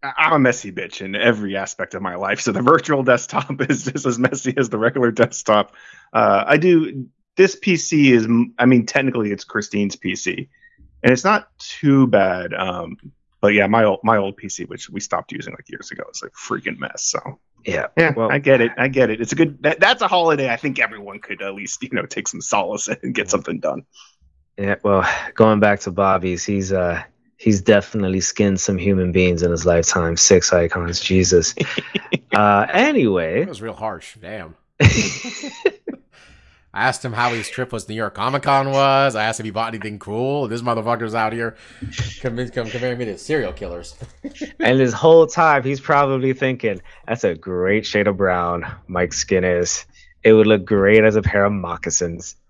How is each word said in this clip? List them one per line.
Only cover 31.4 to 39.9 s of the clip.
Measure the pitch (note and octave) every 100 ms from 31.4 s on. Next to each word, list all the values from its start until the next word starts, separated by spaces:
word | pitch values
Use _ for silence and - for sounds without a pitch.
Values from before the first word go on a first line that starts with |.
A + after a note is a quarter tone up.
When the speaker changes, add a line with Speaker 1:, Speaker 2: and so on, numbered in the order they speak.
| E2 -
Speaker 1:
<laughs> | - - - - - - _
Speaker 2:
Uh, | A2 G#2 G2+ A2+
anyway. | F#3 C4+ C#4+ B2 F#2 D#2+ F#2+
Speaker 3:
That | F#3+
was | B2
real | A2+
harsh. | - A2 F2+ - G#2+
Damn. | F2+ G#2+ E2 E2+ _
Speaker 2:
<laughs> | _
Speaker 3:
I | C#3+ - - - B3 - C#4+ - - - - C4 _ _ - - _ _ _
asked | - B2 B2+
him | C3
how | A2 B2
his | A#2 G#2
trip | - B2+
was | A#2 F#2+
to |
New | A2
York | G#2+
Comic | - A2+ C#3
Con | C#3 C#3 C#3
was. | C3+ C#3 C3+ C#3 A2
I |
asked | G#2+ A2
if | A2
he |
bought | G#2 A2+
anything | A2+ G#2